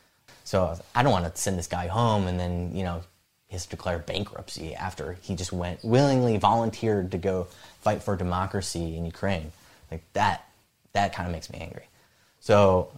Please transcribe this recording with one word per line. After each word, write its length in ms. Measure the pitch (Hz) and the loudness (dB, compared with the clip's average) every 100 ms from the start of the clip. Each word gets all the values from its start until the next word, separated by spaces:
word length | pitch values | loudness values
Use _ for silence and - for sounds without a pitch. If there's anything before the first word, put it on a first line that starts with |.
| _ _ _ - | _ _ _ -20
So 220 | - 98 87 | -2 0 0
I 40 | |
was, 100 | 85 - 120 | -2 -2 2
"I 80 | |
don't 80 | 135 | 4
wanna 200 | 98 85 - | 4 0 -2
send 240 | - 92 | -2 -2
this 80 | 85 | -4
guy 200 | 87 90 | -6 -2
home, 400 | 85 117 104 90 | 0 2 2 2
and 120 | 90 | 0
then, 360 | 87 87 87 95 | -2 -2 -4 -4
you 80 | |
know, 180 | 92 87 90 _ _ _ _ | -4 -6 -10 _ _ _ _
he 40 | 90 | -12
has 80 | - | -10
to 40 | |
declare 280 | 85 92 85 | -6 -4 -4
bankruptcy 760 | - 87 101 - - - 80 - | -4 -6 -6 -10 -14 -10 -10 -8
after 420 | 92 - 73 90 | -8 -6 -8 -8
he 140 | - 87 | -6 -6
just 160 | 90 | -4
went, 320 | 90 87 85 | -4 -4 -6
willingly 540 | 113 123 143 131 123 104 | 2 4 6 4 4 4
volunteered 760 | 101 117 113 110 113 104 92 | 4 4 2 0 0 0 0
to 60 | 95 | -2
go 300 | 95 92 92 - - - | -2 -2 -4 -12 -20 -4
fight 200 | 107 107 | -2 -2
for 120 | - 95 | -2 -2
democracy 800 | 90 90 95 101 87 85 82 82 | 0 -2 -2 -4 -4 -4 -4 -4
in 80 | 85 | -6
Ukraine." 460 | - 98 90 78 - - - - | -4 -2 -2 -6 -14 -20 -20 -14
Like, 120 | 82 - | -14 -6
that, 320 | 101 104 85 - _ _ _ _ | 0 0 0 -8 _ _ _ _
that 220 | 101 101 - | -2 -2 -2
kinda 140 | 87 | -6
makes 200 | 82 - | -6 -10
me 80 | - | -12
angry. 240 | 82 - - _ _ _ _ _ | -12 -14 -18 _ _ _ _ _
So, 480 | - 104 98 92 - | 4 8 8 6 2